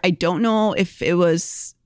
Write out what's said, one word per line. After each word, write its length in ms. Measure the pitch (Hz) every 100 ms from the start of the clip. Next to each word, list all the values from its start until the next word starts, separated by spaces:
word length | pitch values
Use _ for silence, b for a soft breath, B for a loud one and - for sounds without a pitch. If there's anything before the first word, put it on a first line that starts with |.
I 60 | 185
don't 320 | 170 175 180
know 300 | 233 220 214
if 260 | 185 180 -
it 140 | -
was 600 | 175 175 170 - - - _